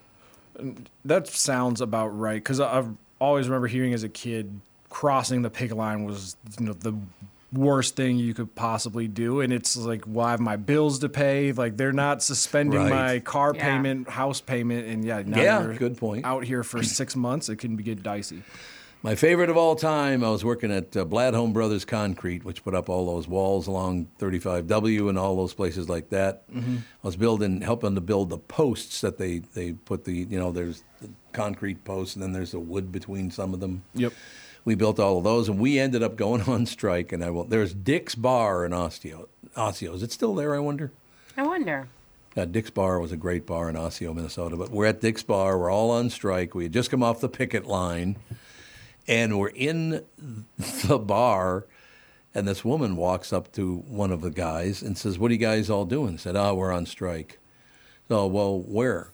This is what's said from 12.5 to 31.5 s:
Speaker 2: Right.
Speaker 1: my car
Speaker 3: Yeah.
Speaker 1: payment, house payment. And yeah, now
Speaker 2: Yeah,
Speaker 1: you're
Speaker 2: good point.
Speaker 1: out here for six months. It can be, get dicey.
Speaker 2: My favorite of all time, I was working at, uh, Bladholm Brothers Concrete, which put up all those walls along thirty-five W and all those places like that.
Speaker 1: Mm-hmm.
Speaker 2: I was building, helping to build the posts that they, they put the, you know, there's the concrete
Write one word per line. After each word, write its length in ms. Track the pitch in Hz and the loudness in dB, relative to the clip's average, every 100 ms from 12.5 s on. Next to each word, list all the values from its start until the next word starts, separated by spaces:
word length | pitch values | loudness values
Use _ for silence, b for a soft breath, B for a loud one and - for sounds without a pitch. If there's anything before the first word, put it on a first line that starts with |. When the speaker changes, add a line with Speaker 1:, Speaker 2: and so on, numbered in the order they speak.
| 147 147 - | 2 4 4
Speaker 2:
Right. 100 | 95 | 4
Speaker 1:
my 280 | 135 131 123 | 4 2 0
car 320 | - 143 143 | 0 2 2
Speaker 3:
Yeah. 80 | 147 139 135 | 2 2 2
Speaker 1:
payment, 320 | 135 135 127 | 2 0 -4
house 300 | 127 139 131 | -2 -2 -2
payment. 440 | - 123 120 120 113 | -2 -2 0 -2 -2
And 160 | 110 | -4
yeah, 180 | 110 107 | -2 -2
now 160 | 101 107 | 0 4
Speaker 2:
Yeah, 220 | 185 214 | 6 6
Speaker 1:
you're 120 | 113 | 2
Speaker 2:
good 220 | 113 123 127 | 0 -2 -2
point. 300 | 110 107 127 | -4 -2 -2
Speaker 1:
out 180 | 131 | -2
here 180 | 120 127 | -2 -4
for 180 | 117 120 | -2 -2
six 320 | 113 - 131 131 | -2 -2 -2 -2
months. 320 | 123 147 - | 0 0 -4
It 80 | 107 | -6
can 200 | 117 110 | -4 -4
be, 60 | |
get 180 | 110 104 | -4 -6
dicey. 400 | 104 104 101 85 - B B B B B | -6 -6 -8 -12 -16 B B B B B
Speaker 2:
My 140 | 110 | -2
favorite 340 | 104 156 175 170 | 4 6 6 6
of 80 | 165 | 6
all 200 | 165 156 | 4 4
time, 480 | 156 151 143 131 | 2 2 2 2
I 60 | 113 | 2
was 140 | 104 | 2
working 280 | 113 120 110 | 0 0 0
at, 240 | 98 80 101 | -2 -2 -4
uh, 80 | |
Bladholm 480 | 82 110 127 113 117 | 0 2 4 4 2
Brothers 320 | 107 110 104 | 2 2 0
Concrete, 600 | - 110 104 92 90 87 | 0 -2 0 -2 -4 -4
which 200 | 92 90 | -6 -8
put 100 | 101 | -4
up 140 | 92 87 | -2 0
all 180 | 92 90 | 0 0
those 220 | 87 80 | -2 -2
walls 400 | 95 95 98 101 | 0 2 2 0
along 400 | 95 92 90 82 - | -2 0 -2 -4 -4
thirty-five 480 | 98 90 95 90 82 | -2 -2 0 -2 2
W 420 | 107 110 107 101 | 2 4 2 2
and 80 | 95 | 2
all 200 | 98 95 | 2 0
those 180 | 90 | -2
places 340 | - 92 90 85 | -2 -4 -2 -4
like 200 | 85 - | -4 -2
that. 400 | 95 95 95 - | 0 0 -2 -10
Speaker 1:
Mm-hmm. 240 | 127 120 123 | -6 -4 -4
Speaker 2:
I 280 | 113 - 98 | -6 -10 -6
was 80 | |
building, 460 | 87 113 107 101 92 | 0 2 2 0 0
helping 340 | 98 120 104 | -2 -2 0
to 60 | 98 | -2
build 280 | 87 101 92 | 0 0 0
the 100 | 85 | -4
posts 640 | - - 147 101 - - | -6 0 2 0 -6 -4
that 140 | 104 - | -4 -2
they, 220 | 92 85 - | -4 -4 -6
they 200 | 95 87 | -8 -6
put 300 | 82 - 92 | -8 -6 -6
the, 220 | - 87 90 | -4 -4 -2
you 80 | 95 | -2
know, 140 | 90 | -2
there's 320 | 87 87 82 - - | -2 -4 -8 -14 -20
the 100 | 104 98 _ | -20 -20 _
concrete 520 | - 104 | -6 -4